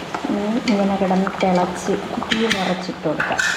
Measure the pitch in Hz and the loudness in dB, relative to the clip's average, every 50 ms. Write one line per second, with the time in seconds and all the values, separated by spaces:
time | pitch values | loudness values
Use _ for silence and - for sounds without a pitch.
0 | - - - - - - 208 202 202 208 226 247 254 - 208 202 202 196 196 190 | -10 -8 -8 -4 -2 -2 -2 0 0 0 0 0 0 2 2 4 4 2 2 2
1 | 196 185 185 185 196 - - - - 190 180 180 180 180 - - - 208 190 202 | 2 2 4 2 2 0 0 0 2 2 4 4 2 0 -2 -4 -4 -2 -2 -2
2 | - - - - - - 226 220 226 226 202 196 185 180 180 185 - - 247 - | -2 -4 -6 -4 -2 -2 0 2 2 2 2 0 0 0 -2 -2 -4 -8 -8 -4
3 | - 165 151 156 - - - - - - - | -2 -2 0 0 0 -2 0 0 0 0 -2